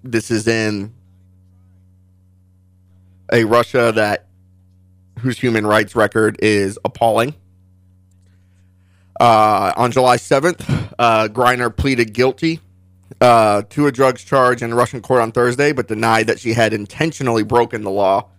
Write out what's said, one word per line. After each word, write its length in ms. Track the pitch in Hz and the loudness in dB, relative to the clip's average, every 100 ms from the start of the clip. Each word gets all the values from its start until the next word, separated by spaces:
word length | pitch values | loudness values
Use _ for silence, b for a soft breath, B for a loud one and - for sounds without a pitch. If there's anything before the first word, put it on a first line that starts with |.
This 280 | 131 113 - | -4 -6 -2
is 160 | 113 107 | -4 -2
in 440 | 113 110 104 104 _ _ _ _ _ _ _ _ _ _ _ _ _ _ _ _ _ _ _ _ _ _ _ - | -2 -2 -6 -10 _ _ _ _ _ _ _ _ _ _ _ _ _ _ _ _ _ _ _ _ _ _ _ -2
a 120 | 117 | 0
Russia 480 | 110 120 113 131 120 110 | 4 2 2 0 0 0
that, 300 | 104 104 _ _ _ _ _ _ _ _ _ - | -2 -4 _ _ _ _ _ _ _ _ _ -8
whose 180 | 127 117 | -8 -4
human 280 | 123 113 104 | -2 0 2
rights 300 | 107 110 120 | 2 2 0
record 420 | 104 113 110 104 | 0 2 0 0
is 380 | 107 104 98 104 | 0 0 -2 -6
appalling. 520 | - - 117 110 123 156 _ _ _ _ _ _ _ _ _ _ _ _ _ _ _ _ _ - | -10 -2 0 0 -2 -6 _ _ _ _ _ _ _ _ _ _ _ _ _ _ _ _ _ 0
Uh, 520 | 120 110 107 101 98 - | 4 4 4 2 0 0
on 140 | 123 | 0
July 260 | 131 127 120 | 2 2 2
seventh, 500 | - 139 165 - - B B - | 0 0 0 -4 -6 B B -2
uh, 300 | 120 110 110 | 2 2 0
Griner 460 | 110 123 123 120 | 0 0 2 -4
pleaded 400 | - 139 127 113 | -2 -2 0 -2
guilty, 480 | 107 127 - 165 160 _ _ _ _ _ - | 0 -2 0 -6 -6 _ _ _ _ _ 2
uh, 400 | 123 117 110 104 101 | 4 6 4 0 -2
to 160 | - 147 | -2 -2
a 60 | |
drugs 320 | 123 131 120 | 2 0 0
charge 400 | - 139 123 123 | -2 0 2 0
in 100 | 120 | -4
Russian 280 | 117 117 127 | -2 -2 -6
court 200 | - 127 | -2 -2
on 100 | 113 | 0
Thursday, 400 | 123 123 123 143 | -2 -2 0 -2
but 160 | 139 107 | -2 -6
denied 380 | 110 113 113 110 | -4 0 0 0
that 120 | - | -4
she 140 | 117 | -4
had 200 | 113 110 | 0 0
intentionally 680 | 107 104 - 160 - 131 113 | -2 -10 -6 -6 -4 -4 -2
broken 400 | 107 123 117 113 | 0 0 0 -4
the 80 | 104 | -6
law. 360 | 98 98 98 - | -2 0 0 -4